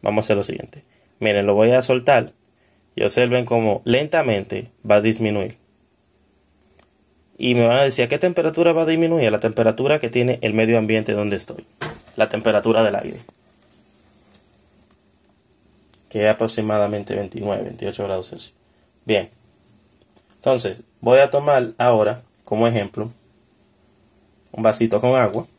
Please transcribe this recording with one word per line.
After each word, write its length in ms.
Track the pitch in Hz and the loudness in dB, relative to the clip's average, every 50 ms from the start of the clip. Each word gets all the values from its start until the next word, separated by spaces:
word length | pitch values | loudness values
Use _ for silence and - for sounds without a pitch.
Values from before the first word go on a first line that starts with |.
| - | -4
Vamos 220 | 101 104 107 110 | -2 -2 -2 0
a 20 | |
hacer 100 | - 107 | 0 0
lo 60 | 101 98 | -2 -2
siguiente. 420 | - - - - - - - _ _ _ _ _ _ _ _ | -4 -8 -10 -12 -16 -18 -20 _ _ _ _ _ _ _ _
Miren, 260 | 120 110 101 101 98 | 0 0 2 2 2
lo 80 | 101 101 | 2 4
voy 160 | 101 110 117 | 4 4 4
a 100 | 123 127 | 4 2
soltar 520 | 127 - 131 127 123 - 143 123 110 101 _ _ _ _ _ _ _ _ _ _ _ _ _ | 2 2 -2 0 2 2 2 2 2 -2 _ _ _ _ _ _ _ _ _ _ _ _ _
y 100 | - - | -4 -4
observen 420 | 104 - - 123 123 123 123 123 | -2 0 0 0 2 0 -2 -2
cómo 340 | 117 120 117 113 110 101 98 - | 0 0 0 2 0 -2 -2 0
lentamente 880 | 113 117 127 147 151 - 165 151 127 110 101 98 - - 95 92 - _ _ _ - | 0 0 0 0 0 -2 -2 0 0 -2 -2 -4 -6 -8 -10 -10 -12 _ _ _ 2
va 80 | 104 | 2
a 40 | 104 | 4
disminuir. 560 | 104 113 110 113 117 107 104 104 95 90 - _ _ _ _ _ _ _ _ _ _ _ _ _ _ _ _ _ _ _ _ _ _ _ _ _ _ _ _ _ _ _ _ _ _ _ _ _ | 4 2 0 0 -2 -2 -2 -4 -6 -8 -10 _ _ _ _ _ _ _ _ _ _ _ _ _ _ _ _ _ _ _ _ _ _ _ _ _ _ _ _ _ _ _ _ _ _ _ _ _
Y 160 | - - 123 | -2 0 2
me 120 | 120 117 | 4 4
van 120 | 117 120 131 | 4 4 4
a 60 | 139 | 2
decir, 200 | 135 127 - 123 | 2 2 0 -2
"¿a 40 | 117 | -2
qué 100 | 143 143 | 0 -2
temperatura 540 | - 180 175 180 160 160 156 - 170 170 165 | 0 0 0 0 -2 -2 0 2 2 2 2
va 100 | 160 165 | 2 0
a 40 | |
disminuir? 420 | 160 165 160 170 165 165 165 135 110 | 0 0 0 0 0 2 2 2 2
A 20 | |
la 100 | 107 107 | 0 0
temperatura 580 | - 113 110 - 117 113 110 113 131 143 151 151 | -2 -2 0 2 2 2 2 0 0 0 0 0
que 120 | - 117 | -2 -2
tiene 280 | 117 123 123 127 127 - - | -2 0 0 0 -2 -2 -2
el 100 | 113 107 | -2 0
medio 240 | 110 113 113 117 | 0 2 2 2
ambiente 360 | 117 110 104 110 110 101 104 107 | 2 2 0 0 -2 0 -2 -4
donde 240 | 104 104 104 101 | -2 -2 -4 -4
estoy". 280 | 92 - - - - - _ _ _ - - - - _ - _ | -6 -8 -10 -16 -16 -16 _ _ _ -12 -12 -12 -14 _ -18 _
la 120 | - 110 107 | -2 -2 -2
temperatura 560 | - 107 107 113 107 104 101 113 110 110 113 | -2 -4 -2 0 0 2 2 2 2 2 2
del 100 | 107 101 | 2 0
aire. 240 | - - - - - - - _ _ _ _ _ _ _ _ _ _ _ _ _ _ _ _ _ _ _ _ _ - _ _ _ _ _ _ _ _ _ _ _ _ _ _ _ _ _ _ _ _ _ _ _ _ _ _ _ _ _ _ _ _ _ _ | -2 -6 -8 -12 -14 -18 -20 _ _ _ _ _ _ _ _ _ _ _ _ _ _ _ _ _ _ _ _ _ -20 _ _ _ _ _ _ _ _ _ _ _ _ _ _ _ _ _ _ _ _ _ _ _ _ _ _ _ _ _ _ _ _ _ _
Que 160 | - 107 104 | -6 0 0
es 60 | 107 | 0
aproximadamente 840 | 107 - 113 110 - - 107 107 107 107 104 101 107 104 101 - 104 | 2 0 -2 -4 -4 -4 -4 -2 0 0 0 0 -2 -6 -8 -8 -8
veintinueve, 480 | 101 104 92 - - 104 104 98 104 101 | -8 -8 -8 -10 -8 -6 -6 -6 -6 -6
veintiocho 400 | - - - - 98 95 - 104 | -10 -12 -10 -10 -10 -8 -8 -6
grados 260 | 98 95 92 92 - | -6 -6 -6 -8 -10
Celsius. 240 | - - - - _ _ _ _ _ _ _ _ _ _ _ | -16 -16 -18 -20 _ _ _ _ _ _ _ _ _ _ _
Bien. 260 | - 110 101 90 - _ _ _ _ _ _ _ _ _ _ _ _ _ _ _ _ _ - _ _ _ | -2 -2 -2 -2 -4 _ _ _ _ _ _ _ _ _ _ _ _ _ _ _ _ _ -20 _ _ _
Entonces, 480 | _ - 135 131 123 - 101 92 - - _ _ _ | _ -2 0 0 0 0 -4 -6 -10 -16 _ _ _
voy 180 | - 117 123 135 | 2 4 6 6
a 120 | 139 135 | 6 4
tomar 420 | - 143 143 147 143 131 123 113 - | 2 -2 2 2 2 2 0 -2 -4
ahora, 460 | _ 120 123 120 110 107 104 117 120 - _ _ _ _ | _ 2 2 4 4 2 0 -2 -6 -12 _ _ _ _
como 240 | - 104 104 113 117 | -8 -2 0 0 0
ejemplo, 420 | 113 110 101 98 - - 107 113 117 _ _ _ _ _ _ _ _ _ _ _ _ _ _ _ _ _ _ _ _ _ _ _ _ _ _ _ - | 0 0 -4 -6 -8 -10 -10 -10 -10 _ _ _ _ _ _ _ _ _ _ _ _ _ _ _ _ _ _ _ _ _ _ _ _ _ _ _ -10
un 100 | 107 110 | -2 0
vasito 380 | 110 107 - 117 113 110 104 | 0 2 2 0 0 0 0
con 160 | 123 123 127 | 2 2 2
agua. 320 | 131 120 104 95 113 165 - _ | 2 2 0 -2 -4 -10 -10 _